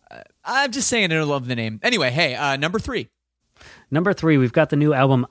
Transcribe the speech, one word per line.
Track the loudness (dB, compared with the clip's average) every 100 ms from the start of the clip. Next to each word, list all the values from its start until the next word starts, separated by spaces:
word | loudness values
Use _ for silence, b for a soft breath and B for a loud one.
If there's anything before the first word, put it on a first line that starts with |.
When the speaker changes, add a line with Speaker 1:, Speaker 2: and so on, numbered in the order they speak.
| -20
Speaker 1:
Uh, | -20 -20 _ -4
I'm | -2 -2
just | -2 -2
saying | 0 0
I | 0
don't | 0
love | -2 -2
the | -4
name. | -4 -4
Anyway, | -2 0 0
hey, | 0 -2 -2
uh, | -2 -2
number | -2 -4
three. | -6 -8 -8 _ _ _ _ _ B B B
Speaker 2:
Number | 0 0
three, | 0 2 4
we've | 4
got | 2 2
the | 2
new | 2
album | 4 4 2 0